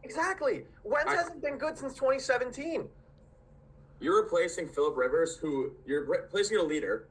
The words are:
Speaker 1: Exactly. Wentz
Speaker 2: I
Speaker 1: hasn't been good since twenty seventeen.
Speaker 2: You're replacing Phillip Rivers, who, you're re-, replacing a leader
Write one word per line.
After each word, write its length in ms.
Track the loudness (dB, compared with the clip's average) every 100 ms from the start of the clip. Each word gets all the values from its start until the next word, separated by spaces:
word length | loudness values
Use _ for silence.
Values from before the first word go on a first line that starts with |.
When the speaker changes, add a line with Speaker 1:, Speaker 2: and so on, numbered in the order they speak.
Speaker 1:
Exactly. 600 | -8 -2 -2 2 0 0 -6 -14
Wentz 280 | -2 0 2
Speaker 2:
I 40 | 0
Speaker 1:
hasn't 280 | -2 -4
been 160 | -6 -2
good 180 | -4 -4
since 160 | -10
twenty 240 | 0 2 2
seventeen. 720 | 2 0 0 -4 -4 -4 -6 -14 -20 -20 -20 -20 -20 -20 -20 -20 -20 -4
Speaker 2:
You're 240 | 4 4
replacing 460 | 4 2 2 -2 -4
Phillip 280 | 0 0 2
Rivers, 400 | 2 2 0 -2
who, 360 | -2 -2 -2 -8 -4
you're 200 | -2 0
re-, 120 | -2
replacing 360 | 0 -2 0 2
a 60 |
leader 440 | 2 0 -2 -4 -6